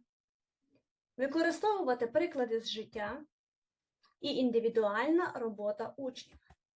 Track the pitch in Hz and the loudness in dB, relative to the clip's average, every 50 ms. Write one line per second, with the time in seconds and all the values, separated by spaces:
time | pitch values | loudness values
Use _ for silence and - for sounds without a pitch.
0 | _ _ _ _ _ _ _ _ _ _ _ _ _ _ _ _ _ _ _ _ | _ _ _ _ _ _ _ _ _ _ _ _ _ _ _ _ _ _ _ _
1 | _ _ _ - 254 277 277 320 330 339 320 - - 415 427 392 370 254 247 247 | _ _ _ -4 -2 0 2 2 2 2 2 2 2 0 2 2 2 0 0 0
2 | 240 226 - 302 339 349 311 277 247 226 226 226 220 - - 220 214 - - 220 | 0 0 2 2 2 2 0 -2 -2 0 0 -2 -2 -4 -6 -8 -8 -8 -8 -6
3 | 208 208 226 294 302 - _ _ _ _ _ _ _ _ _ _ _ _ _ _ | -6 -6 -6 -8 -12 -16 _ _ _ _ _ _ _ _ _ _ _ _ _ _
4 | _ _ _ _ - 285 277 - 262 247 220 226 214 226 226 220 220 202 202 220 | _ _ _ _ -4 -2 0 2 2 2 4 2 2 2 2 2 2 2 2 0
5 | 247 294 320 339 359 330 - - 247 226 214 196 208 208 208 - 226 220 - - | 2 2 4 2 2 0 -2 -4 -6 -6 -4 -4 -4 -4 -4 -4 -6 -8 -8 -8
6 | 269 254 254 - - - - - _ - - _ _ _ _ | -8 -8 -8 -10 -14 -18 -20 -20 _ -20 -20 _ _ _ _